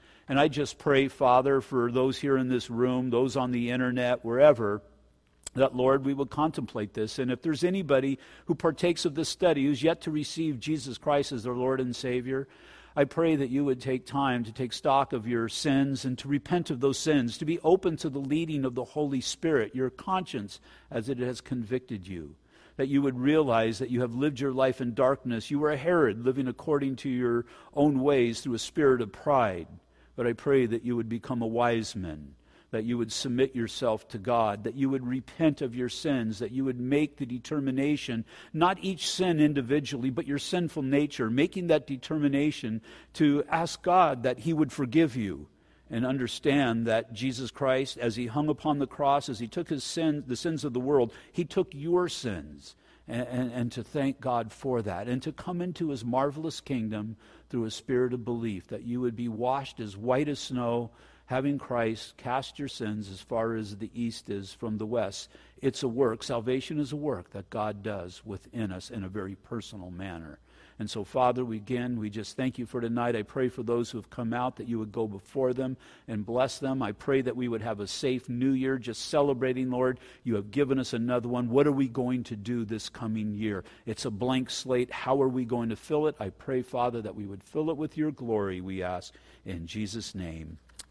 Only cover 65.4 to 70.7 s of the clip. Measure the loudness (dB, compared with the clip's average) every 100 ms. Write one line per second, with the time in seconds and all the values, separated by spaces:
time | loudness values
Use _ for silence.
65.4 | -20 -4 -2 -2 -2 2 2 2 -2 -2
66.4 | 0 -2 -2 -4 -4 -4 -4 -4 -8 -12
67.4 | -8 -4 -4 -4 -6 -6 -8 -14 -12 -12
68.4 | -10 -6 -6 -6 -10 -8 -6 -6 -8 -10
69.4 | -10 -10 -10 -14 -12 -10 -8 -10 -12 -18
70.4 | _ -20 -20